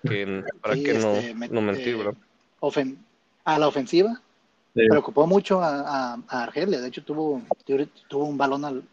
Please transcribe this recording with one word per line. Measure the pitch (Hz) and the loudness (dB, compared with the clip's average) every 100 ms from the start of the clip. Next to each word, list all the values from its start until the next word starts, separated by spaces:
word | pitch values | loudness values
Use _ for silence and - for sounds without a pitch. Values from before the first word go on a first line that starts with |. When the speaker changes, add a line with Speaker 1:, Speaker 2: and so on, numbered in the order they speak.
Speaker 1:
que, | 123 104 98 95 95 - | -4 -2 -4 -6 -8 -6
para | 107 | -2
Speaker 2:
sí, | 131 | 0
Speaker 1:
que | 143 | 0
no, | 113 110 | 2 2
Speaker 2:
este, | 104 120 | 0 -2
me-, | 113 120 | -6 -4
Speaker 1:
no | 113 | 0
mentir, | 104 101 123 | 0 0 -2
Speaker 2:
eh, | 113 | -2
Speaker 1:
¿verdad? | 101 104 _ _ _ _ | -4 -6 _ _ _ _
Speaker 2:
ofen-, | 147 151 131 139 _ _ _ _ | -4 -2 -2 -6 _ _ _ _
a | 170 151 | -2 2
la | 151 | 2
ofensiva, | 139 120 170 208 240 _ _ _ _ _ | 0 2 2 2 0 _ _ _ _ _
Speaker 3:
Sí. | 117 110 | 4 6
Speaker 2:
preocupó | 147 - 143 165 | 6 4 2 4
mucho | 196 196 190 | 4 4 2
a, | 165 143 147 139 123 | 2 -2 -2 -2 -4
a, | 120 - | -6 -6
a | 127 | -6
Argelia, | 117 143 196 147 | -4 -2 -2 -2
de | 123 | -4
hecho | - | -10
tuvo, | - 151 156 131 113 - - 139 147 - - | -8 -4 -2 -4 -4 -8 -2 -2 -2 -8 -8
tuvo | 143 | -4
un | 147 139 | -2 0
balón | 139 139 | 0 0
al, | 143 127 - | -4 -8 -10